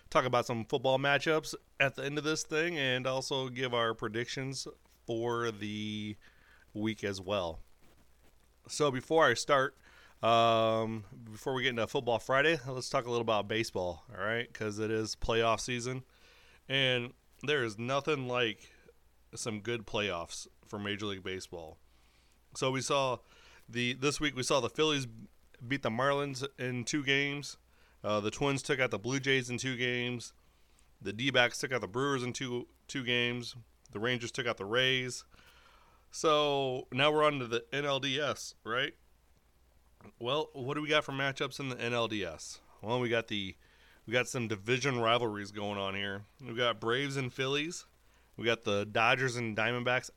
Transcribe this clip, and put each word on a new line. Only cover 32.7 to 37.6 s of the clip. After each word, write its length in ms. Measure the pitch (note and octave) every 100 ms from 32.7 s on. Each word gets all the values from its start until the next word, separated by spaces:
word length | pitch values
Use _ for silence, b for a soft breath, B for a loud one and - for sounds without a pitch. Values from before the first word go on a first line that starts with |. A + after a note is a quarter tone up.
| _ -
two 160 | C#3+
games. 520 | B2 A#2+ A#2+ A#2+ A#2 A#2+ - _ -
The 80 | G2+
Rangers 320 | A#2+ B2 A#2
took 140 | - A#2+
out 120 | G#2+
the 80 | G2
Rays. 580 | A#2+ C3 C3 B2+ - - b b b b b b b b
So 760 | - E3 D3+ D3 C#3 C3+ B2+ -
now 200 | B2+ D3+
we're 120 | D3+
on 160 | D3+ C#3+
to 80 | A#2
the 180 | A#2